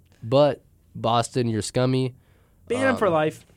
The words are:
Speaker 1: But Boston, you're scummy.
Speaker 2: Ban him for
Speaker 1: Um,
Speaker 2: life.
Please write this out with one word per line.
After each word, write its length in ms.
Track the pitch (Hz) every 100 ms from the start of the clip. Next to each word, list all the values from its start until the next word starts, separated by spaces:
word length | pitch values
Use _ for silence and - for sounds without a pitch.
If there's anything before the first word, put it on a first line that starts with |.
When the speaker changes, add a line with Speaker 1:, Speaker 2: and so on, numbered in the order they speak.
| _ _
Speaker 1:
But 400 | 113 131 147 120 _ _ _ 113
Boston, 520 | 113 117 113 131 120
you're 140 | 110
scummy. 540 | - 127 127 131 131 - _ _ _ _ -
Speaker 2:
Ban 200 | 247 269
him 60 | 247
for 100 | 208
Speaker 1:
Um, 80 |
Speaker 2:
life. 320 | 160 156 151 -